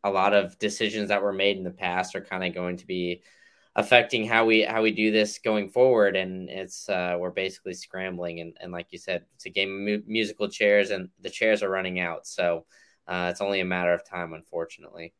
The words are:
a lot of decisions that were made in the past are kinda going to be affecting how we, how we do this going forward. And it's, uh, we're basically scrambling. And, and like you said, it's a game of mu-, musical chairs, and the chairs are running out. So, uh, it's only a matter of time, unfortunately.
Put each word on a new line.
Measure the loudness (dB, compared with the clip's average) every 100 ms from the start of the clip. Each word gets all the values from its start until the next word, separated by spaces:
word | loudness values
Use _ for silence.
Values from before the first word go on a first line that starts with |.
| 0
a |
lot | 2 4
of | 4 2 -4
decisions | -6 -2 -2 -2 0
that | 0
were | 0
made | 2 0 0
in | -6
the |
past | -6 -2 -2 -2 -6
are |
kinda | -8 -4 -4
going | -4 -6 -6
to | -6
be | -4 -4 -6 _ _ _ _ _ -2
affecting | 6 6 6 -2 2
how | 4
we, | 6 6
how | 4 2
we | 0
do | 2 2
this | 4 2 -2
going | -2 0 0
forward. | 4 6 6 4 4
And | -2 -6 -10
it's, | -10 -10 -12 -4
uh, | -2 0 -2
we're | -4
basically | -4 -4 -6 -12
scrambling. | -12 -12 -8 -8 -6 -8 -8
And, | -12 -14
and | -12
like | -12 -12
you | -14
said, | -6 -6 _ _
it's | -8
a |
game | -2 -2 -2
of |
mu-, | -2 -2 -2
musical | -2 -2 -2 -6
chairs, | 2 4 4 4
and | -2 -6 _
the | -12
chairs | -2 2 2
are | 0
running | -2 -2 -4
out. | -4 -6 -10
So, | -2 0 0 -6 _ _ _ -8
uh, | -2 -2
it's | -2
only | -2 0
a | 0
matter | 0 2
of | 0
time, | -2 -10 -8
unfortunately. | -10 -10 -8 -8 -12 -20 -16 -18